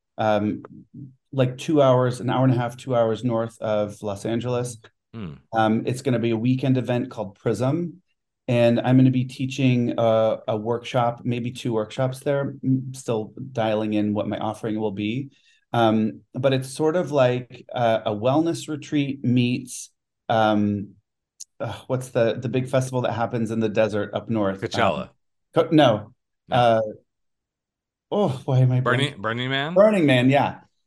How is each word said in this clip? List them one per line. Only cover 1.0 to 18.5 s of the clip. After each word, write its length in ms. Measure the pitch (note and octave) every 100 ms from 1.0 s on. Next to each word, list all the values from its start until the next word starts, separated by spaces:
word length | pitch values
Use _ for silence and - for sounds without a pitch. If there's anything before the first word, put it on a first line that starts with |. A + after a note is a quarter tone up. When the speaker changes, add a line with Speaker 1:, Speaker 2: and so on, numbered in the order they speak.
| - _ _
Speaker 1:
like, 240 | C3 B2+ -
two 220 | - D3+
hours, 380 | C3 B2+ B2+ A#2
an 100 | B2
hour 140 | B2
and 100 | C3
a 40 | A#2+
half, 200 | A#2+ -
two 200 | - A#2+
hours 260 | A2+ A2
north 340 | B2+ A2+ A2+ -
of 420 | A2 G#2+ G#2 G#2
Los 220 | G#2 G2
Angeles. 540 | A2 A#2 A#2+ B2 B2 A2+ - _ _
Speaker 2:
Hmm. 200 | A#2 F2+ C#2+ _
Speaker 1:
Um, 320 | A2 A2 A2+ A#2
it's 160 | B2
gonna 160 | C3+ A#2
be 120 | A#2
a 60 | A2+
weekend 400 | B2 B2+ C#3 B2+
event 320 | A2+ B2 B2+
called 240 | - G2 -
Prism, 680 | A#2+ G#2 B2+ D#3+ F3 - _ _ _ _ -
and 320 | A#2+ A#2 A#2
I'm 160 | B2 B2+
gonna 160 | C3
be 140 | B2+ B2+
teaching 680 | - C3 C3+ C3 B2 A#2+ -
a, 420 | A#2 A2 A2 - -
a 80 | A2
workshop, 640 | G#2+ A#2 - B2+ A#2+ A#2+
maybe 300 | B2+ A#2+ A#2+
two 200 | B2 B2+
workshops 460 | A2 G#2+ - C3 C3
there. 380 | D3 C#3 C3+ -
I'm 300 | C3 C3 -
still 380 | - - A2 G#2 - C3
dialing 420 | A#2 A2 G#2+ G#2+
in 180 | G#2+ G#2
what 140 | G#2 G#2
my 120 | G#2
offering 420 | G#2+ G#2+ A2+ G#2+
will 100 | A2
be. 400 | G2 G#2 B2 C#3+ - _ _ _
Um, 500 | A#2+ A2+ A2 A2 - _
but 180 | C3 C3+
it's 180 | C3 C3
sort 260 | - D#3 F3
of 160 | D3
like 520 | C#3+ B2 B2 B2+ - -
a, 300 | - A#2 A2+ -
a 40 |
wellness 540 | G#2 A#2+ D3 E3